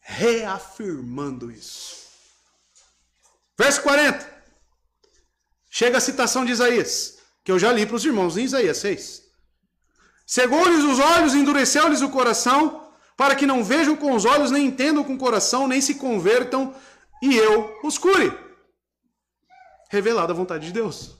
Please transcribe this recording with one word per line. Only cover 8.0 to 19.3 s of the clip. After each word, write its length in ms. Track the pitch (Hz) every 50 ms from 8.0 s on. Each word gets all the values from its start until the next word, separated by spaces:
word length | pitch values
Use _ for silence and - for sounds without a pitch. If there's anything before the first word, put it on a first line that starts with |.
| 202
irmãos 320 | 320 262 208 185 175 160
em 80 | 190 247
Isaías 340 | 254 233 269 233 170 147 -
seis. 440 | - 202 185 - - - - - _ _ _ _ _ _ _ _ _ _ _ _ _ _ _ _ _ _ _ _ _
"Cegou-lhes 600 | - - 247 247 247 247 311 359 359 349 320 285
os 160 | 294 269 240
olhos, 340 | 277 302 339 339 330 302 254
endureceu-lhes 680 | 285 285 277 285 285 262 - - 285 311 339 302 247 262
o 60 | 277
coração, 800 | 269 269 247 240 220 214 - 247 254 285 311 294 - - - - _ _ _ _ _
para 180 | - 262 277 269
que 120 | 269 285
não 180 | 277 269 254 226
vejam 320 | 185 254 311 330 277 311
com 180 | 294 294 285 262
os 100 | 220 185
olhos, 260 | 226 269 294 294 247
nem 160 | 254 285 285
entendam 360 | 262 262 - 254 302 320 294 285
com 120 | 285 269
o 40 | 254
coração, 480 | 262 247 233 202 190 - - 247 277
nem 140 | 262 254 269
se 160 | 277 - 277
convertam, 760 | - - 269 233 202 165 190 226 247 - - - 269 269 262 - - - - - _ _ _ _ -
e 140 | 240 269 269
eu 440 | 226 220 220 214 226 220 214 - - -
os 160 | 302 294 -
cure." 340 | - 359 392 381 247 - - - - - - _ _ _ _ _ _ _ _ _ _ _ _ _ _ _